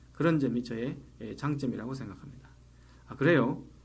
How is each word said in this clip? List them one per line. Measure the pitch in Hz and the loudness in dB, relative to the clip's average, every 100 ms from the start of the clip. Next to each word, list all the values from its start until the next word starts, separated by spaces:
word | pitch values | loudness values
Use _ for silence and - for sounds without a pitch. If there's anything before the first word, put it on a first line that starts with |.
| - | -20
그런 | - 160 160 | 0 2 4
점이 | 131 117 | 2 0
저의, | 120 113 127 139 - - | -4 -4 -6 -8 -14 -14
예, | 110 - | -12 -6
장점이라고 | 143 135 131 104 117 | -4 -2 -2 -4 -6
생각합니다." | 131 107 92 - - - - - - - - - | -8 -10 -12 -16 -18 -20 -20 -20 -20 -20 -20 -16
아, | - | 2
그래요? | 143 156 120 - - - | 6 6 6 0 -8 -20